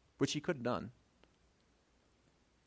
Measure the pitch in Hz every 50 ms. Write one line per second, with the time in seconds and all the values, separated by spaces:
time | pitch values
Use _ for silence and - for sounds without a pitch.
0 | _ _ _ - 143 139 - 147 - - 170 131 117 123 120 85 - 120 - -
1 | - _ _ - - - _ _ _ _ _ _ _ _ _ _ _ _ _ _
2 | _ _ _ _ _ _ _ _ _ _ _ _ _